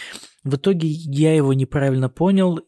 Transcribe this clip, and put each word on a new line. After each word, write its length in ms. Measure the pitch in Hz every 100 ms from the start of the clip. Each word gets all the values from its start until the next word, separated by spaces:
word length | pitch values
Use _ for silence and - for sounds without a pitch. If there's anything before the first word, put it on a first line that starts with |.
| - - - _
В 120 | - 135
итоге 320 | 190 190 160
я 460 | 151 160 139 156
его 180 | 160 139
неправильно 560 | 135 131 151 139 131 131
понял 520 | - 170 196 185 165